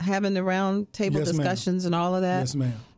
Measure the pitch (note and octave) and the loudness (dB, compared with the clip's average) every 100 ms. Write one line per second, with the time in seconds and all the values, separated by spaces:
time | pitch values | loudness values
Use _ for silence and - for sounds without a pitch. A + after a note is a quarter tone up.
0 | F3+ G3 G3+ F#3+ F#3 F#3 G3 G3 G3+ - | -2 0 2 0 0 2 2 0 -4 -2
1 | G3 D3 D#3+ D#3+ D#3+ - F#3 F#3 F3+ E3+ | 0 0 0 0 0 0 0 0 0 0
2 | F3 F#3 F3+ F#3 B2+ C#3+ B2+ A2+ - | 0 0 0 0 0 -2 -2 -4 -12